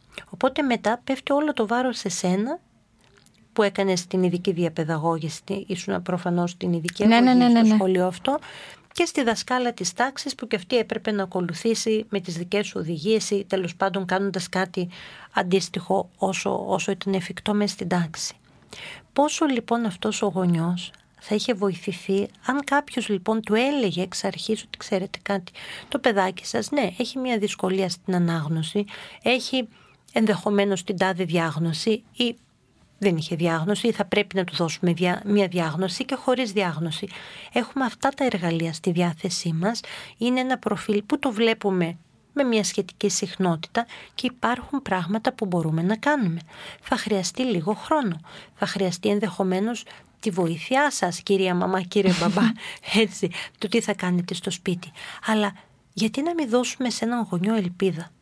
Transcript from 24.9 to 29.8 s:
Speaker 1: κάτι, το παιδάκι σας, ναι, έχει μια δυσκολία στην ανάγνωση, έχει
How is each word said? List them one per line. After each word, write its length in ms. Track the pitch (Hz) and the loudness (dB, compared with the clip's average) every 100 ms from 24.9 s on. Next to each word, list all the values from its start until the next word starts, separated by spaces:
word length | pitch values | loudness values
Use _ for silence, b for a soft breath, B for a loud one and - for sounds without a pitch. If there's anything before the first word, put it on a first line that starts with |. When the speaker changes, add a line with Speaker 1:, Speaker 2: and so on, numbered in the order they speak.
| 190 196 - | -2 -2 -8
Speaker 1:
κάτι, 300 | - 202 180 B B B B | -4 -4 -4 B B B B
το 100 | 277 | -4
παιδάκι 480 | - 202 190 185 - | -2 0 0 -2 -6
σας, 240 | 233 214 | -6 -2
ναι, 200 | 294 208 175 | -2 -2 -4
έχει 200 | 240 262 | -6 -4
μια 200 | 254 233 | -2 -2
δυσκολία 500 | 202 - 185 190 185 | -2 -2 -2 0 -2
στην 260 | - - | -4 -2
ανάγνωση, 720 | 180 170 165 151 160 160 202 208 B B B | 0 0 0 -2 -2 -2 -2 -4 B B B
έχει 460 | 233 247 - 262 240 b | 0 0 0 -2 -2 b